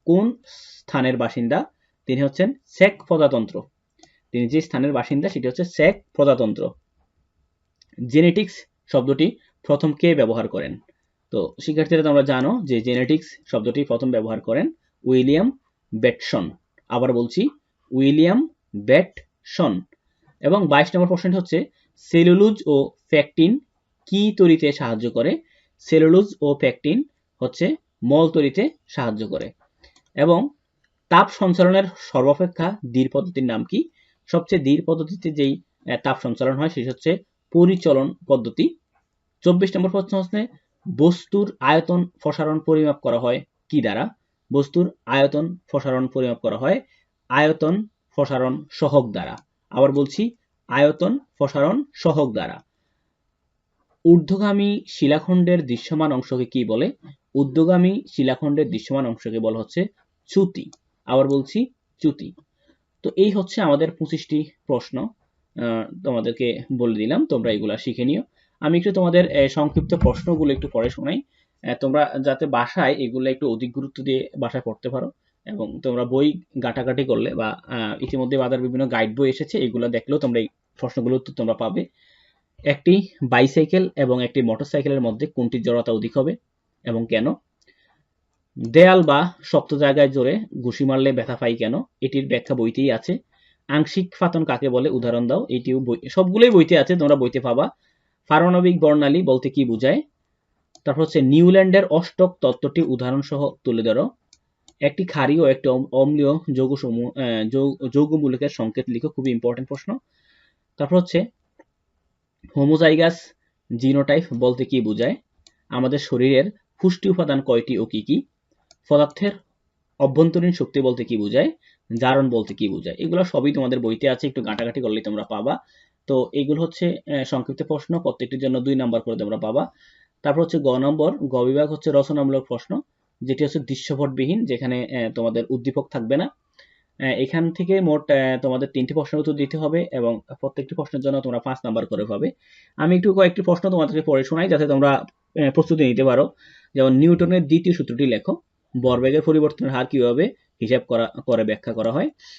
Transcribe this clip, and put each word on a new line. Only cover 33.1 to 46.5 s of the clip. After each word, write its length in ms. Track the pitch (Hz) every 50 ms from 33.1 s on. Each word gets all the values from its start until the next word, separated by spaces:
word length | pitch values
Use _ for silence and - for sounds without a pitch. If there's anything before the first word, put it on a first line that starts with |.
| -
পদ্ধতির 300 | 139 185 180 175 135 131
নাম 200 | 120 113 110 -
কি? 260 | - 185 240 339 - _ _ _ _ _ _ _ -
সবচেয়ে 360 | - 170 170 - 196 175 135
ধীর 200 | 135 143 160 170
পদ্ধতিতে 460 | 165 165 160 156 156 196 - - -
যেই, 300 | 156 147 143 135 143 175 - _ _ _ _ -
আহ, 60 | 123 - -
তাপ 140 | 135 131 -
সঞ্চালন 360 | - 123 113 - 131 131 135 135
হয় 120 | 151 160
সেটি 200 | 175 139 117 131
হচ্ছে 280 | 127 - - 160 170 165 - _ _ _ _ _ -
পরিচলন 640 | 170 175 180 190 180 - 165 139 135 135 139 - - - -
পদ্ধতি। 480 | 139 123 113 117 - - 190 339 - - _ _ _ _ _ _ _ _ _ _ _ _
চব্বিশ 360 | - 175 180 180 196 190 196 185
নম্বর 140 | 185 190
প্রশ্ন 260 | 185 196 190 - 196 190
হচ্ছে, 300 | 185 180 - 208 226 247 - _ _ _ _ _ _ - 120 117
বস্তুর 600 | 147 175 175 - - - - 202 202 202 - _
আয়তন 500 | 139 135 156 165 165 - 180 180 180 180 - _
প্রসারণ 380 | - 151 147 - 156 156 156 156
পরিমাপ 400 | 156 - 160 156 156 147 143 -
করা 180 | - 127 117 117
হয় 220 | 127 120 123 135 139 - _ _ _ _
কি 120 | 151 147
দ্বারা? 280 | 113 113 107 113 170 226 - _ _ _ _ _ _ - 143
বস্তুর 380 | 143 139 143 - 175 180 180 - _ _
আয়তন 520 | - 131 135 139 139 147 147 160 170 180 - _ _
প্রসারণ 360 | - 139 139 139 127 127 131 127
পরিমাপ 300 | - 135 127 123 117 -
করা 200 | - 113